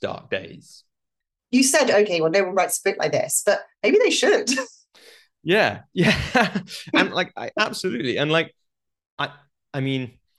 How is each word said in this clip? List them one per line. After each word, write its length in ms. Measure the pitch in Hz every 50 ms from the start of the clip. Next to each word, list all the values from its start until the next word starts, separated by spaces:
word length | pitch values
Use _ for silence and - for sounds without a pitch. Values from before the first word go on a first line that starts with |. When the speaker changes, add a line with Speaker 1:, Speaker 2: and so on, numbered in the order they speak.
Speaker 1:
dark 300 | - 98 - - - -
days. 540 | - 95 92 82 82 - - - - - _ _ _ _ _ _ _ _ _ _ _ _ _ -
Speaker 2:
You 140 | 247 254 269
said, 260 | 262 - 311 262 -
"Okay, 300 | - 208 214 180 175 165
well, 100 | 160 160
no 140 | 175 202 190
one 100 | 180 190
writes 240 | 185 175 - - -
a 100 | - 196
book 100 | - -
like 100 | - 156
this," 320 | - - - - - - -
but 200 | 202 196 - - _ _ _
maybe 160 | - 226 330 427
they 100 | - 339
should. 380 | - - 240 381 - - - 226 269
<laughs> 40 | 262 359 - - _ _ _ _ _ - - - - _ _ _ _ -
Speaker 1:
Yeah, 340 | 156 185 220 170 110 98 - - _
yeah. 680 | - 180 170 220 - - - - - 190 170 175 - - - - -
<laughs> 180 | - - - -
And, 180 | - 190 -
like, 200 | - 170 180 - -
I, 140 | - 117 113 - 208
absolutely. 580 | 214 - 226 - - 185 233 240 147 123 110
And, 160 | 123 147 151
like, 220 | 156 165 160 - _ _ _ _ _ _ _ _ _ _ _ _ _ -
I, 120 | 143 139 - - _ _ _ _ _ _ -
I 60 | 139
mean, 380 | 131 135 135 131 127 117 - _ _ _ _